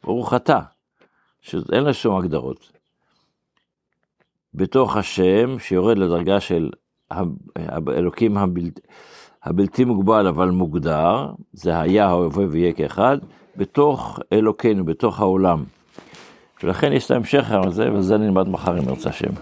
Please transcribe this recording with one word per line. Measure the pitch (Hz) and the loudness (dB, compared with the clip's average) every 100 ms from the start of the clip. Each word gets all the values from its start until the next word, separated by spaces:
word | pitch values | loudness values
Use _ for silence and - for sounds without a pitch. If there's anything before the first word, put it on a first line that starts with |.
ברוך | - 113 117 | -4 -6 -2
אתה, | 123 - 131 - _ _ _ _ _ _ _ | -2 2 0 0 _ _ _ _ _ _ _
שאין | - 85 - 107 | -10 -8 -2 0
לו | 147 | 0
שום | 131 117 95 | 0 0 0
הגדרות. | 90 76 64 65 _ _ _ _ _ _ _ _ _ _ _ _ _ _ _ _ _ _ _ | -2 -4 -6 -12 _ _ _ _ _ _ _ _ _ _ _ _ _ _ _ _ _ _ _
בתוך | - 95 131 120 104 | -6 0 2 2 0
השם, | 98 - 92 98 123 131 | -4 0 2 4 0 -4
שיורד | - 92 98 107 | -2 0 2 2
לדרגה | 92 85 87 98 | 2 0 0 -2
של | - 87 80 - _ _ _ | 0 -2 -2 -8 _ _ _
ה-, | 90 90 71 - - | -6 -6 -6 -12 -12
ה-, | 80 - 78 69 | -8 -6 -4 -2
אלוקים | 87 - 113 101 | -2 0 0 2
הבלת-, | 98 87 85 76 _ - - - - _ | 0 -2 -6 -10 _ -20 -20 -20 -20 _
הבלתי | - 87 98 - 123 | -6 0 0 2 0
מוגבל | 107 92 110 98 | 2 4 4 4
אבל | 78 92 | 2 2
מוגדר, | 90 87 80 78 78 82 110 147 - - | 2 0 -2 -2 0 2 0 -4 -12 -20
זה | 98 90 82 | -6 -2 0
היה, | 80 101 98 | 2 2 4
ההווה | 87 85 78 98 | 2 0 0 -2
ויהיה | 78 87 | 0 0
כאחד, | 82 73 - 113 139 - - _ - | 0 -4 0 2 0 -6 -20 _ -8
בתוך | 98 - 147 131 - 101 - | -4 2 2 2 -6 -12 -2
אלוקינו, | 107 110 104 117 101 85 | 2 2 2 0 0 -2
בתוך | 78 113 98 | 0 -2 0
העולם. | 101 95 95 82 65 _ _ - - - - - _ _ | 0 4 4 2 -2 _ _ -20 -20 -20 -20 -20 _ _
ולכן | - 92 143 | -6 -2 0
יש | 139 - | 0 0
את | |
ההמשך | 127 117 143 110 | -2 2 0 2
הזה, | 107 95 87 117 | 0 0 0 0
וזה | 104 92 107 | 0 2 2
נלמד | 107 95 95 | 2 2 0
מחר | 92 95 87 | -2 -2 -2
אם | 65 | -2
ירצה | 65 - | -4 -6
השם. | - 65 64 | -6 -6 -6